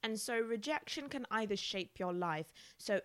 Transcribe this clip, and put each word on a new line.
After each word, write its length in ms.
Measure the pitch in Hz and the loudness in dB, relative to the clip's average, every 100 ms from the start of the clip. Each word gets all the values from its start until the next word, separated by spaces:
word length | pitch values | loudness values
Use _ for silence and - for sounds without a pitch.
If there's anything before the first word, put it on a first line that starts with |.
And 180 | 226 220 | -2 -2
so 200 | - 233 | 0 2
rejection 680 | 226 226 214 302 - - 285 | 2 0 0 -2 0 -6 -4
can 200 | 277 247 | -6 0
either 260 | 220 214 202 | 0 2 0
shape 440 | - 196 180 - | 0 -2 -4 -2
your 120 | 180 | 0
life, 400 | 180 175 156 160 - - - | 2 2 0 -2 -10 -20 -12
so 220 | - 202 | 2 2